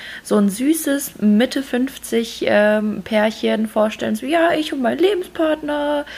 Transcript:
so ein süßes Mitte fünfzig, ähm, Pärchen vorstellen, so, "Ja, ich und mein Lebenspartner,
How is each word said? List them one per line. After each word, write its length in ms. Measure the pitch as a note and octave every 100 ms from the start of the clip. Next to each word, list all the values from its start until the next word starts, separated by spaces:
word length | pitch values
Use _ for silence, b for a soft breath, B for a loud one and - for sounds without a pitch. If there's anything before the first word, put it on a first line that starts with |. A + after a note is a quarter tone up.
| B B
so 140 | - G#3
ein 120 | G3+
süßes 720 | F#3+ C4+ D#4+ D4 C#4 - -
Mitte 400 | G#3 G#3 B3+ C#4
fünfzig, 840 | C4+ B3 C4+ - - A#3 A3+ - -
ähm, 540 | G#3 G#3 G#3+ G#3+ G#3
Pärchen 640 | - G#3+ A3 - A3+ A3 A3
vorstellen, 480 | G#3+ G#3+ - A3+ A3
so, 100 | B3+
"Ja, 280 | E4 E4+
ich 200 | E4 D#4
und 80 | C#4+
mein 160 | A#3 C4+
Lebenspartner, 1080 | F#4 F#4 F4+ - D#4 D4+ D4 D4 D4 D4 D4